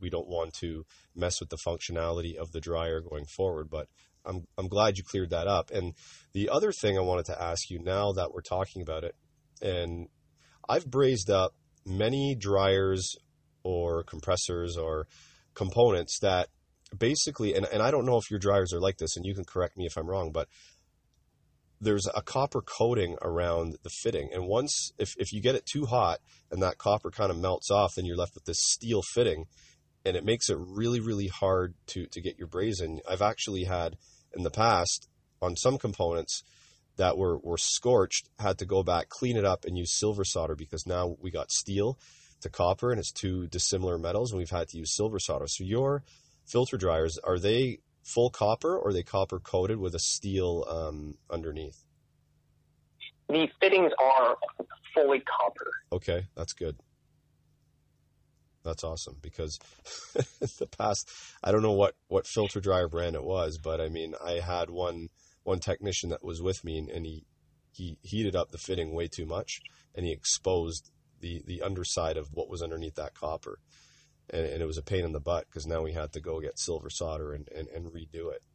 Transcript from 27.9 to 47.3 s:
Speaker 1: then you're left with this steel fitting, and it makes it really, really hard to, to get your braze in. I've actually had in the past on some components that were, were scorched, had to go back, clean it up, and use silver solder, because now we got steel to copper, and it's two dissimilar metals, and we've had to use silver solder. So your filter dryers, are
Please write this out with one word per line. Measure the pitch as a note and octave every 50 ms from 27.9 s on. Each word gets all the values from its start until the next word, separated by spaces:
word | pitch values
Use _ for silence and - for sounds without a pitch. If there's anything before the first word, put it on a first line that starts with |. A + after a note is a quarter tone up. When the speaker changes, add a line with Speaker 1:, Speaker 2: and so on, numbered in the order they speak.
| -
Speaker 1:
then | F#2+ F#2
you're | F2 E2+
left | F2 F2 - -
with | - -
this | F2 E2 -
steel | - - - - A#2 A#2 A2+ G2 - - -
fitting, | A#2+ A#2+ G2+ D#2+ D#2+ G2 - _ - - - _ _ _ _ _ _ _
and | G2 F2+
it | F2 D#2
makes | G#2+ A#2 A#2+ - -
it | F2+ D2
really, | F2 F2+ F#2+ G#2 A2+ A#2+ B2 A#2
really | A2 A2+ G#2+ G2+ G2+
hard | F#2 - - G2 F#2+ F#2+ F#2 F2+ F2 E2+ - _
to, | - - F2+ E2+
to | - - F2+
get | E2+ F2 -
your | - F2
braze | D#2+ - F2+ G#2 A2+ G2+ F2+
in. | F2 D#2+ D#2+ D2+ - F2+
I've | F#2 F2+
actually | G2+ G#2+ A2 - - A2 G2 F#2 F2+
had | F#2 F#2 F2 E2 E2+ - - _ _ - _ _ _ -
in | F2+ F2
the | E2
past | - A2 A2 A#2 G#2 F2 F2 - - - - - _ _ _ _ _ _
on | F2+ F2+ E2+
some | - - B2+ C#3
components | C3 - A2 G2 - F2+ E2+ E2+ E2 D2+ - - - - _ _ - - - - _ _ _ _
that | - F#2 F2+ -
were, | F#2 F#2+ F2+ E2 -
were | - E2+ E2+
scorched, | D#2+ - - - - - B2 B2+ G#2+ F#2 - - - - _ _ -
had | G#2 G2 F2+ -
to | F#2+
go | F#2 F#2+ G2 F2+
back, | F2+ F2 E2+ - -
clean | - - C3 B2 A#2+
it | A2 G2
up, | G2 F#2 - -
and | F2+ F#2
use | F2+ E2+ - -
silver | - G#2 G#2+ G#2 G2+ F#2+
solder, | - - F2+ E2 D#2 D#2
because | D2+ D#2 - E2+ D#2+ -
now | F2+ F2+ F2+ F2+ F2 E2+ -
we | F#2 F#2
got | E2 D#2 - -
steel | - - - G2+ G2 G2+ G2+ B2 C3+ - - - - - - - _ _
to | - F#2
copper, | - - F2 F2 F#2+ - A#2+ B2
and | A#2+ G#2
it's | - -
two | - - - F#2+ F#2 F#2 F2
dissimilar | E2 - F2 - - G2 F#2 F#2 F2+ F2
metals, | E2 E2 E2+ F#2 G#2+ B2 A#2+
and | G#2
we've | F#2 F2 D#2+
had | F#2 F2 E2 -
to | -
use | E2 D#2+ - -
silver | - G#2 A2 G#2+ F#2
solder. | - - D#2 D2 D2 C#2+
So | - - F#2+
your | F#2 A2 B2 C3+ C#3 C#3+ C#3+ C#3+ - - _ _ _ _ _ _
filter | - - A#2+ B2 - C3+
dryers, | G2 F#2 F2 D#2+ D#2+ D#2+ E2 D#2+ - -
are | F#2